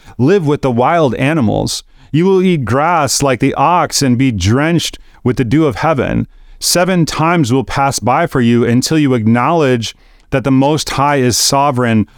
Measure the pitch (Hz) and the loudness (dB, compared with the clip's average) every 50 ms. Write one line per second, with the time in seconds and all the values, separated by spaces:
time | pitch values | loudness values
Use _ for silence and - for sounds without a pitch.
0 | - - - - 120 143 196 208 160 143 147 - - 135 120 117 123 147 170 170 | -10 -16 -6 -2 0 2 2 2 2 0 -2 0 -2 -2 0 2 2 2 2 2
1 | 156 127 107 95 127 139 165 160 120 104 104 104 101 - - - - _ - - | 0 0 0 -2 -2 0 0 0 0 0 0 -2 -2 -4 -6 -8 -12 _ -20 -20
2 | - - - 151 175 190 190 185 185 190 175 156 127 101 120 135 151 170 175 165 | -10 -4 -2 0 2 2 2 2 2 2 0 0 -2 -2 -2 0 0 0 0 0
3 | 143 127 - - 143 139 131 - 135 135 - - 139 156 175 175 151 131 - - | 0 0 -2 -2 0 0 0 0 0 -2 0 0 0 2 2 2 0 -2 -2 -2
4 | 156 131 123 117 135 131 113 98 87 98 113 135 147 160 175 156 - - - - | 0 0 0 2 0 0 0 -2 0 0 0 2 2 0 0 0 -2 -4 -8 -14
5 | - - - - - 123 123 - 135 110 117 156 160 143 110 - - 156 160 135 | -18 -20 -20 -6 -4 -2 -2 -2 -2 0 0 2 2 0 0 -2 -2 -2 0 0
6 | 95 92 117 117 117 - - - - - - - - - - 175 180 180 190 175 | -2 -2 -2 -4 -4 -6 -8 -16 -20 -20 -16 -10 -6 -2 -2 0 0 0 0 0
7 | 156 - - - 156 165 175 170 147 107 123 135 120 - - 147 139 139 120 - | 0 -2 -2 -2 0 0 2 0 0 0 0 -2 -2 -2 -4 -2 -2 -2 -2 -2
8 | 101 120 127 151 170 - - 139 120 117 120 117 120 113 117 127 127 - 160 160 | -2 -2 0 0 0 -2 0 0 2 2 2 2 2 2 2 0 0 0 0 0
9 | 147 135 127 123 104 110 117 120 123 147 170 170 151 131 127 120 110 - - _ | 0 0 0 0 2 2 2 2 2 0 0 0 2 2 0 0 -2 -6 -12 _
10 | _ - - - _ _ - 135 107 139 131 131 135 143 160 143 - - - - | _ -20 -20 -20 _ _ -4 -4 0 0 2 2 2 2 0 -2 -4 -4 -4 -2
11 | 139 143 143 143 127 123 110 - - - 143 135 139 147 131 123 123 117 113 110 | 0 0 0 0 0 0 0 0 -2 0 0 0 0 0 0 0 0 0 2 0
12 | 104 - _ | 0 -2 _